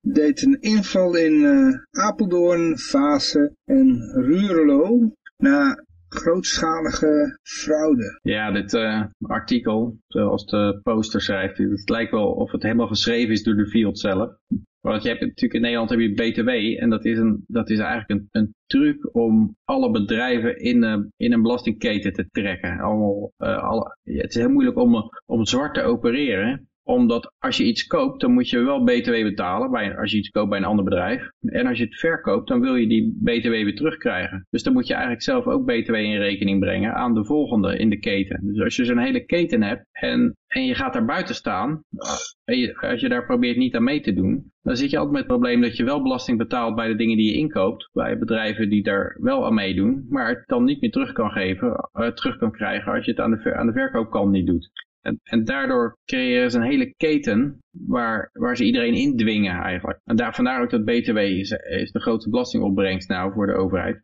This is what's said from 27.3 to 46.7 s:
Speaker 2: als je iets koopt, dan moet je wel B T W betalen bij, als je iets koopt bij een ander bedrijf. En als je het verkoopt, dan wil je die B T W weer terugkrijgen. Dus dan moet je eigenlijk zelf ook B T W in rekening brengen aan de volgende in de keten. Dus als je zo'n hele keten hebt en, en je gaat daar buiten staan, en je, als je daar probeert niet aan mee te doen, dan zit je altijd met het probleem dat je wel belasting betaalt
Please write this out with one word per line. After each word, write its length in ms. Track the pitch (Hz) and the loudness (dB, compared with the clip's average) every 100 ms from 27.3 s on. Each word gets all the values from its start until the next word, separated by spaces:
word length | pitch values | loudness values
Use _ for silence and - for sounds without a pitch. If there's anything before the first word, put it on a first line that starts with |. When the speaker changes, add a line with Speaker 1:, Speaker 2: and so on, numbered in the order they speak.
| _ | _
Speaker 2:
als 200 | 262 - | -4 0
je 60 | |
iets 240 | 285 220 - | 0 0 0
koopt, 340 | 165 269 262 | 0 0 0
dan 100 | 254 | 2
moet 180 | 247 247 | 2 2
je 100 | 123 | 0
wel 240 | - 135 | 2 2
B 60 | 123 | 4
T 180 | 123 120 | 2 2
W 160 | 117 | 0
betalen 480 | 107 - 180 196 262 | 0 -2 -2 -2 -2
bij, 260 | 247 101 - | -2 -4 -4
als 140 | 107 | -2
je 60 | 107 | -2
iets 120 | 101 | -2
koopt 200 | 107 104 | -2 -2
bij 80 | 98 | -2
een 80 | 95 | 0
ander 200 | 104 92 | 0 2
bedrijf. 440 | 90 92 254 - _ | 0 -2 -4 -8 _
En 260 | - - 127 | -6 -2 -2
als 120 | - | -2
je 60 | |
het 160 | 117 - | -4 -2
verkoopt, 480 | 165 - - - - | -2 -2 -2 -2 0
dan 140 | 123 | 0
wil 140 | 131 127 | 2 2
je 120 | 113 | 4
die 320 | 113 110 - | 2 2 0
B 40 | 120 | 0
T 200 | 117 117 | 0 0
W 20 | |
weer 260 | 113 104 101 | 0 -2 -2
terugkrijgen. 680 | 151 - - 90 92 95 92 | -4 -2 -4 -2 -6 -8 -6
Dus 140 | - | -6
dan 100 | - | 0
moet 140 | 254 240 | 0 0
je 60 | |
eigenlijk 300 | - 254 233 | -4 -4 -4
zelf 220 | - 254 247 | -2 -2 0
ook 200 | 277 247 | -2 0
B 60 | |
T 160 | - 220 | -2 0
W 60 | |
in 240 | 110 107 104 | -2 0 -2
rekening 420 | 101 98 98 98 | -2 -2 0 0
brengen 340 | 92 92 107 | 0 0 -2
aan 200 | - 123 | -2 0
de 120 | 113 104 | 0 0
volgende 520 | 151 131 117 95 - | 0 2 0 0 2
in 120 | 110 | 0
de 100 | 107 | 0
keten. 460 | - 98 98 87 98 | -2 -2 -2 -4 -4
Dus 160 | 104 | -2
als 140 | 196 - | 0 0
je 100 | 240 | 0
zo'n 120 | 240 | 2
hele 280 | 254 180 - | 0 -2 -2
keten 380 | 175 170 117 | -2 2 0
hebt 220 | 101 - _ | 0 -4 _
en, 440 | - 247 247 240 - _ | -8 -2 0 0 -2 _
en 180 | 254 262 | -4 -2
je 100 | 247 | -2
gaat 180 | 269 | -4
daar 120 | 254 113 | -2 -2
buiten 300 | 170 180 - | -2 -4 -6
staan, 460 | - 101 127 156 _ - - - - _ | -4 -4 -2 -6 _ -12 -8 -8 -8 _
en 140 | - 254 | -4 -2
je, 200 | 240 - | -2 -4
als 240 | - 240 | -6 -2
je 80 | 262 | -2
daar 160 | 247 247 | -2 0
probeert 320 | 247 247 240 | 0 2 2
niet 180 | 262 233 | 0 2
aan 80 | |
mee 180 | - 147 | 0 0
te 120 | - | -2
doen, 380 | 92 92 - - _ | 0 0 -2 -6 _
dan 140 | - 247 | -4 -2
zit 140 | 277 | 0
je 80 | 285 | 0
altijd 180 | 294 285 | 0 -2
met 80 | |
het 80 | - | 0
probleem 300 | 247 247 240 | 0 2 2
dat 160 | 240 220 | 2 0
je 60 | |
wel 180 | 240 285 | -2 0
belasting 360 | 262 262 - 113 | 0 -2 -2 -2
betaalt 380 | 113 123 117 | 0 -2 -2